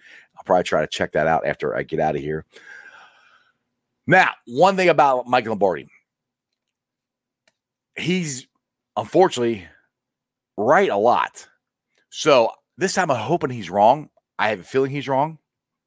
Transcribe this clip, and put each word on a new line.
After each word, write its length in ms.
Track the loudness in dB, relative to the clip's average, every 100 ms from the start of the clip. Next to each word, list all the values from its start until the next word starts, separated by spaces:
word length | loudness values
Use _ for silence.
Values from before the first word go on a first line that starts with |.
| -20 -20 _ -20
I'll 60 |
probably 200 | 0 0
try 160 | 0 -2
to 60 | -2
check 240 | -4 -4
that 160 | -2 0
out 180 | 0 -2
after 300 | -4 -6 -6
I 80 |
get 160 | -6 -4
out 160 | -4 -4
of 60 |
here. 220 | -6 -8 -10 -20 -20 -20 -20 -20 -20 _ _ _ _ _ _ _ _ _ 2
Now, 260 | 4 4 -2 -10
one 300 | 2 2 4
thing 120 | 2
about 380 | 4 4 2 0
Mike 200 | -2 0
Lombardi. 420 | 0 0 -2 -8 _ _ _ _ _ _ _ _ _ _ _ _ _ _ _ _ _ _ _ _ -10
He's 500 | -4 -2 -4 -8 -14 _ _ _ _ -8
unfortunately 680 | -2 2 2 2 -4 -4 -10 _ _ _ _ _ _ _ _ -6
right 340 | 2 4 4
a 60 | 2
lot. 520 | 2 2 -2 -8 -20 _ _ _ _ _ _
So 400 | -6 2 4 2 -4 _ -6
this 180 | -4
time 160 | -2 -2
I'm 60 | -2
hoping 340 | -2 -4 -4
he's 200 | -8 -6
wrong. 400 | 2 4 4 -2 _ _ -6
I 100 | -4
have 100 | -4
a 40 |
feeling 260 | -4 -2 -2
he's 180 | -4 -4
wrong 300 | -2 -2 -6 _ _ _ _